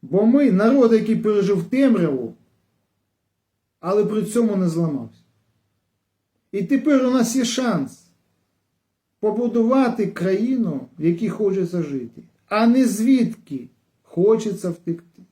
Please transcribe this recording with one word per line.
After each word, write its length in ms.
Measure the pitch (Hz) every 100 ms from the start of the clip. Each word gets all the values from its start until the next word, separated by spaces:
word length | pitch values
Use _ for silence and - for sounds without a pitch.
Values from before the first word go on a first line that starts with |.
Бо 240 | 127 165 220
ми 260 | 277 285
народ, 420 | 185 214 277 240
який 220 | 226 185 226
пережив 480 | 208 208 185 196
темряву, 720 | 165 262 269 214 165 135 113 - _ _ _ _ _ _ _ _ _ _ _ _ _ _
але 260 | 170 202 208
при 200 | 214 190
цьому 300 | 240 226 196
не 140 | 180
зламався. 520 | 160 165 139 113 _ _ _ _ _ _ _ _ _ _ _ _ _ _
І 120 | -
тепер 420 | 180 269 311 277 254
у 60 |
нас 240 | 254 226 269
є 100 | 233
шанс 600 | - 247 180 135 - _ _ _ _ _ _ _ _ _ _ _ _
побудувати 880 | 214 208 240 233 226 262 254 - 196
країну, 800 | - 180 190 240 262 208 143 - -
в 60 | 160
якій 240 | 170 226
хочеться 540 | 170 208 190 175 175
жити, 400 | 151 135 117 - - _ _
а 200 | 208 233
не 180 | 247 247
звідки 840 | 202 226 262 202 - - 135 120 _ _ _
хочеться 680 | _ - 190 220 214 180 180
втекти. 520 | 170 - 165 _ _ -